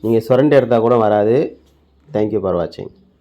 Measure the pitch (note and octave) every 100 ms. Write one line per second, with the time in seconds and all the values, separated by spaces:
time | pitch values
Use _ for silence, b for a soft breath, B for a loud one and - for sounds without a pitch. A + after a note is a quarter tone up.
0 | A2 A2+ A2 B2+ D3 C#3 A#2+ A#2 A#2 A#2+
1 | G#2+ G#2 G#2 B2 D#3+ - _ _ _ _
2 | _ G#2 G#2+ G#2 F#2+ F2 E2 - - _
3 | _ _